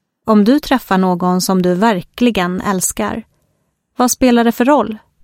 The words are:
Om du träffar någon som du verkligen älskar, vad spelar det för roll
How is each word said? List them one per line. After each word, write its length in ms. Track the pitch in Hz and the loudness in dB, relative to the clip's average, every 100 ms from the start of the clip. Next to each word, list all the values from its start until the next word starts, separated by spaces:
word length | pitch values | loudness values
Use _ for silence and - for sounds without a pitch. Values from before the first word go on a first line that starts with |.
| _ _ - | _ _ 0
Om 180 | 214 | 2
du 160 | 208 285 | 4 2
träffar 380 | - 262 - 190 | 2 -4 0 0
någon 440 | 185 175 180 185 | 0 0 0 -2
som 200 | 180 190 | 0 0
du 140 | 180 180 | 0 0
verkligen 840 | 226 196 - - 240 214 180 185 | 0 -2 -6 -4 -2 0 -4 -4
älskar, 600 | - 190 - - 208 220 - _ _ _ _ _ _ - | -4 -4 -4 -6 -6 -8 -12 _ _ _ _ _ _ -2
vad 140 | 247 | -2
spelar 320 | - 254 240 | 2 2 4
det 80 | 233 | 2
för 140 | - 240 | 0 2
roll 320 | 294 208 220 _ _ | 2 0 -8 _ _